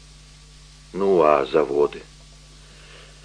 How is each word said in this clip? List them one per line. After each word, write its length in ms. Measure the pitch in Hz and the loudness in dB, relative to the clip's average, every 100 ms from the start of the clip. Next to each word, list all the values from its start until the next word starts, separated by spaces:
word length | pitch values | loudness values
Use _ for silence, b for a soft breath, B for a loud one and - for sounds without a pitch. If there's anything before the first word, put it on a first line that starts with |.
| - - - - - - - - - | -20 -20 -20 -20 -20 -20 -20 -20 -14
Ну, 280 | 90 98 90 | -4 0 2
а 240 | 76 73 67 | 4 2 0
заводы? 560 | 80 67 71 71 - - - - - - - b b b b b b | -2 -2 -2 -2 -4 -20 -20 -20 -20 -20 -20 b b b b b b